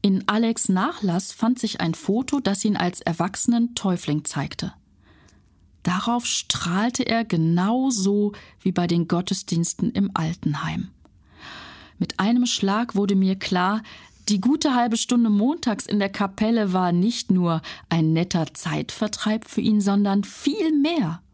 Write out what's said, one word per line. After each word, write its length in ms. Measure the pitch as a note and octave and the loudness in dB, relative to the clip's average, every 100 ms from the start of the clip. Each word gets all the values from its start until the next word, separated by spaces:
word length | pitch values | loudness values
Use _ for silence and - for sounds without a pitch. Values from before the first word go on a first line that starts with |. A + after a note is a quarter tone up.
In 220 | G3+ F#3+ F#3+ | 4 2 2
Alex' 400 | G#3+ A#3 A3+ - | 2 2 0 0
Nachlass 640 | F#3 A#3+ F4 G3 E3+ - | 0 0 -2 -2 0 -2
fand 260 | - A3+ B3+ | 0 0 0
sich 220 | G#3+ - | -2 -2
ein 120 | E3 | -4
Foto, 460 | E3 - G#3+ C4+ C#4+ | -2 -2 -2 0 -2
das 240 | A#3 G3+ | 0 0
ihn 140 | A3 G3+ | 0 0
als 240 | F3 - | 0 -2
erwachsenen 720 | - E3 F3 - - A#3+ A#3+ A#3+ | -4 -2 -2 0 0 2 0 0
Täufling 480 | G3 F3 - D3 | 0 0 0 -2
zeigte. 480 | D3 D3 C#3+ - - - _ _ _ - - _ _ _ _ _ | -2 -4 -6 -6 -10 -10 _ _ _ -20 -20 _ _ _ _ _
Darauf 420 | - F#3 A3+ A#3+ A#3 | -2 -2 0 -2 -2
strahlte 800 | - - - F3 F3+ A#3 B3 | -4 -4 -4 -2 0 0 0
er 220 | - A3+ A3+ | 0 0 0
genauso 1040 | E3+ D#3+ F3 F#3+ B3 C4 A#3 F#3+ G3+ G#3 G3+ - _ | 2 4 2 2 2 0 0 2 2 0 -4 -20 _
wie 100 | - | -2
bei 160 | F3 E3+ | 0 0
den 220 | E3+ E3 | 0 2
Gottesdiensten 840 | F3 F3+ - - E3+ E3+ - F3+ | -2 -2 -6 -2 -2 -2 -2 -2
im 200 | F#3+ G3 | 0 -2
Altenheim. 760 | F#3+ D#3+ E3+ D3+ D3 D#3+ D#3+ - - - _ _ - - - - - - - | -2 -2 -2 -4 -4 -6 -8 -8 -14 -20 _ _ -20 -20 -18 -18 -20 -20 -6
Mit 200 | - - | -6 0
einem 280 | G3 B3 B3 | 2 2 2
Schlag 500 | - G3 G#3 A#3+ G3 | 0 0 0 0 0
wurde 200 | G3+ G3 | 2 2
mir 200 | F#3+ F#3+ | 2 0
klar, 480 | - F3+ F#3 G#3+ G#3+ - - - - | -2 0 0 -2 -6 -20 -20 -10 -2
die 100 | G3+ | 0
gute 340 | A#3 D#4 D#4 | 2 2 2
halbe 220 | B3 A#3+ A3+ | 2 2 0
Stunde 340 | - B3 A3+ | 2 2 4
montags 560 | G3+ A#3 E4+ B3+ G3+ - | 4 2 0 -2 -2 0
in 140 | G#3 | 0
der 80 | G3 | -2
Kapelle 640 | G3 G3 F#3+ G#3+ A#3 G3+ | -2 -4 0 0 2 2
war 220 | F#3 F3+ | 2 2
nicht 360 | F3 G3+ - - | 2 2 -2 0
nur 320 | F#3 F3 D#3+ - - - | 2 2 0 -4 -18 -2
ein 240 | E3+ D#3+ | 2 4
netter 400 | D#3+ F3+ F3 D#3 | 2 2 0 -2
Zeitvertreib 960 | - E3 D3+ - - G#3+ - G#3+ A3 - | -2 -2 -4 -6 -4 -4 -2 -2 -2 -4
für 100 | - | -2
ihn, 220 | A3 G#3 | 2 2
sondern 420 | G3+ G3 G3+ G3 | 4 2 2 0
viel 480 | F#3+ - - G#4+ D#4+ D4+ | -2 -2 -2 0 2 2
mehr. 420 | D4 E4+ E3+ E3 _ | 2 2 0 -4 _